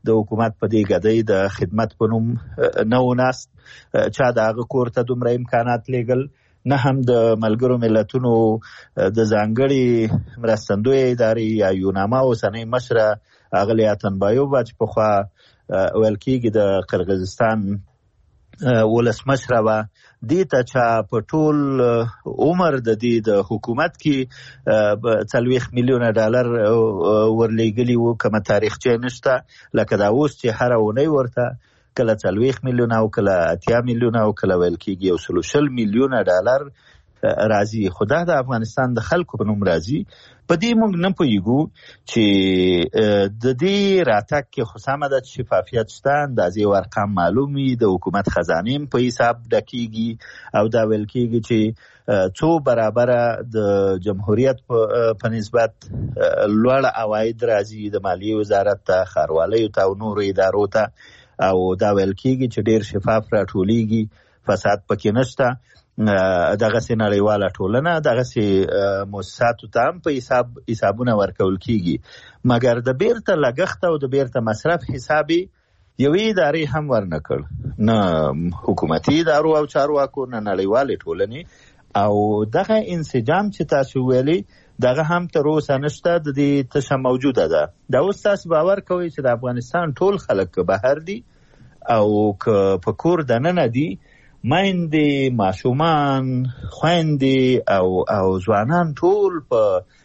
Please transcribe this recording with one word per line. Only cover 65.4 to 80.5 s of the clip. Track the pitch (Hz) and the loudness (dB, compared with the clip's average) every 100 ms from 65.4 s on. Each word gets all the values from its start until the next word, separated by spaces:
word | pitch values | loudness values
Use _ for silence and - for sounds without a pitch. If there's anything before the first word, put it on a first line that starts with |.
| 123 127 _ _ _ - | -2 -2 _ _ _ -4
اه، | 107 98 95 90 80 104 | 0 2 2 2 0 2
دغسې | 110 110 - 113 | 0 0 -2 -2
نړیواله | 107 101 107 104 95 - | 0 2 2 2 -2 -4
ټولنه، | 98 120 165 165 | -2 -2 0 0
دغسې، | 147 117 123 120 104 95 95 | 0 0 -2 -2 0 2 0
اه، | 98 101 98 98 | 0 0 -2 -6
مؤسساتو | 101 90 - 101 117 110 | -10 -12 -4 -2 -2 -4
ته | - | -2
هم | 139 175 | -2 -2
په | 160 135 | -4 -4
حساب، | 123 127 120 120 - | -2 -2 -2 -6 -8
حسابونه | 110 101 104 123 107 | -2 -2 0 0 0
ورکول | 95 - 95 95 | 0 0 -2 -2
کیږي. | - 110 85 69 - - - - 127 | -2 -2 0 -4 -6 -20 -20 -6 0
مګر | 117 123 120 | 2 2 0
د | 123 131 | 0 0
بیرته | 214 233 214 170 | 0 0 0 0
لګښت | 139 135 185 - 180 | 0 0 -4 -2 -2
او | 156 | -2
د | 135 | 0
بیرته | 139 131 127 | -2 0 -2
مصرف | 113 107 151 170 - 131 | -2 -2 -2 -2 -4 -8
حساب | 120 151 151 | -2 -2 0
یې | 170 190 _ _ _ _ - | 0 -2 _ _ _ _ -2
یوې | 135 180 | 2 2
ادارې | 220 190 151 160 147 156 | 2 2 0 0 -2 -4
هم | 151 | 0
ورنه | 117 95 78 | -2 -2 -6
کړ. | - 67 73 - 135 - | -4 -6 -6 -10 -8 -2
نه | 110 110 95 80 73 71 87 87 | 0 2 2 0 0 -2 -4 -4
حکومتي | - 85 80 80 - 156 | -4 -2 -2 -2 0 0
ادارو | 165 147 156 156 | 2 2 2 0
او | 147 | 0
چارواکو، | 151 143 147 135 - 127 | 0 0 0 -2 -4 -8
نه | 117 | -6
نړیوالې | 104 | -4